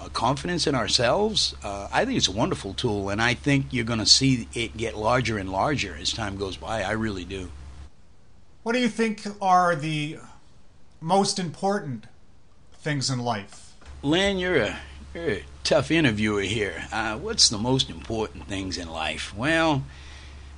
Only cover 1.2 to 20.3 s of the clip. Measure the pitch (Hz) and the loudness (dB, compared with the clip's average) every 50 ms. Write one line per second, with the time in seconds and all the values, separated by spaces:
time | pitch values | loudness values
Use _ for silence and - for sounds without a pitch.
1.2 | 208 220 214 - - - - - - 104 101 101 101 - - 135 185 247 262 165 | 2 2 2 2 0 0 -2 -4 -8 -6 -6 -6 -6 -2 0 2 2 2 2 2
2.2 | - - 95 101 131 190 165 - - 101 92 - - 120 104 101 98 98 98 104 | 0 2 2 2 0 0 0 -2 -4 -6 -4 -2 0 0 0 0 0 0 0 2
3.2 | 113 120 120 - - 143 143 139 139 139 - 120 117 113 120 113 101 92 - - | 2 2 2 2 2 2 2 2 2 0 -2 -2 -2 0 0 2 6 6 6 6
4.2 | 135 135 131 120 113 - - 120 117 104 - - - 113 107 104 107 110 123 127 | 6 6 4 2 0 -4 -4 -4 -4 -4 -4 -4 -4 -4 -4 0 2 4 4 4
5.2 | 127 107 113 104 95 95 95 95 104 143 156 117 - 95 82 78 92 90 - - | 4 2 0 -2 -2 -2 0 2 2 2 2 0 -2 -4 -6 -6 -4 -4 -4 -2
6.2 | 113 101 98 95 98 95 87 - 82 90 110 113 95 95 107 110 110 110 101 95 | -4 -4 -4 -4 -4 -4 -6 -6 -6 -4 -2 -2 0 0 0 0 0 0 -2 -4
7.2 | 90 90 98 95 92 87 - - - - - - - - - - - - - - | -6 -6 -8 -8 -8 -10 -12 -14 -16 -16 -16 -16 -16 -18 -18 -20 -20 -20 -20 -20
8.2 | - - - - - - - - - 226 226 254 247 233 220 - 226 226 214 - | -20 -20 -20 -20 -20 -20 -20 -8 -2 0 2 2 2 2 2 2 0 0 0 -2
9.2 | - 208 202 - 196 190 185 180 180 175 175 151 143 160 156 151 147 151 160 - | -6 -10 -6 -2 2 6 6 6 6 6 4 2 0 -2 -2 -2 -2 -4 -6 -10
10.2 | 123 - - - - - - - - - - - - - - - - 160 180 196 | -14 -16 -18 -20 -20 -20 -20 -20 -20 -20 -20 -20 -20 -20 -16 -10 -2 2 4 4
11.2 | 202 196 - - 180 160 135 - - 196 202 208 160 147 123 107 - - - - | 4 4 2 0 -2 -4 -4 -2 0 0 0 0 -2 -4 -6 -8 -10 -14 -20 -20
12.2 | - - - - - - - - - - - - - 156 147 143 127 131 131 123 | -20 -20 -20 -20 -20 -20 -20 -20 -20 -20 -18 -8 -4 -2 -2 0 0 0 -2 0
13.2 | 120 120 113 104 98 - - - - - - - - - - - - 143 156 180 | 0 -2 -2 -2 -4 -10 -14 -18 -20 -20 -20 -20 -18 -18 -12 -4 0 2 2 4
14.2 | 196 202 196 185 180 180 180 143 110 101 85 - - - - - - - - 170 | 4 2 2 0 0 2 2 2 2 2 0 -6 -10 -14 -14 -16 -14 -14 -10 -6
15.2 | 170 156 107 90 - - - - - - 180 156 135 - 156 165 160 131 107 104 | -2 -2 -2 -2 -4 -10 -12 -6 0 2 4 4 4 4 4 6 6 6 4 4
16.2 | 107 107 104 101 98 95 104 117 104 95 82 76 78 - 98 110 110 110 107 117 | 2 2 2 2 0 0 0 0 -2 -2 -4 -6 -8 -6 -4 -2 -2 -2 -4 -4
17.2 | 165 220 226 - - - 113 101 107 123 131 135 123 - 87 80 - - 113 113 | -4 -4 2 4 4 4 4 2 0 2 2 2 0 -2 -6 -10 -8 -4 -4 -2
18.2 | 107 - - 90 - - 98 95 95 92 85 90 87 80 80 82 78 78 78 78 | -2 -4 -6 -10 -10 -8 -6 -6 -4 -4 -6 -6 -8 -8 -6 -4 -4 -4 -4 -4
19.2 | - - - 98 120 151 165 165 165 160 151 135 139 - - - - - - - | -6 -8 -6 -4 -2 0 2 4 4 4 2 2 0 -4 -8 -14 -16 -16 -16 -16
20.2 | - - | -16 -16